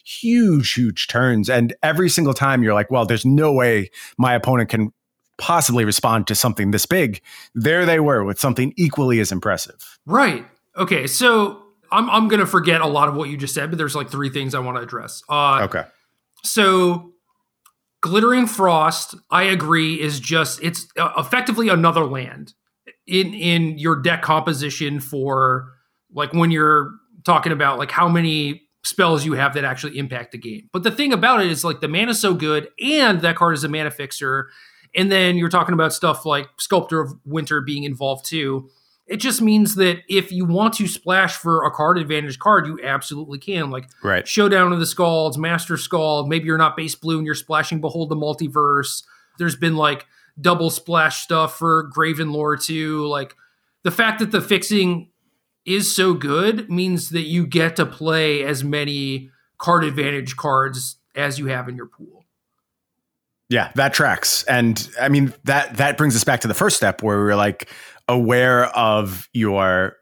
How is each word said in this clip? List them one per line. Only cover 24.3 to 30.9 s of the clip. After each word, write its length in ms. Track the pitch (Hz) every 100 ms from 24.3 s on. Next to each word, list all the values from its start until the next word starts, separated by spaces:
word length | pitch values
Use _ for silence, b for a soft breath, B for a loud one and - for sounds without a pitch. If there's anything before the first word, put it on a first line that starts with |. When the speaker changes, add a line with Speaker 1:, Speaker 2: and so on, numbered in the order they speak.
| 156 156 139 143 139 151 147
Speaker 2:
for, 720 | 135 143 135 131 131 127 131 b b b _
like, 180 | - 147
when 200 | 170 165
you're 400 | 160 151 151 147 - _ _ -
talking 260 | 160 165
about, 260 | 151 143 131
like, 140 | 139
how 160 | - 175
many 560 | 170 165 156 143 139 _ _
spells 420 | - - 180 156 151
you 80 |
have 200 | 131 139 139
that 100 | 139
actually 320 | 127 151 135
impact 340 | 139 127 -
the 60 | 120
game. 320 | 113 107 -
But 120 | 185
the 80 | 220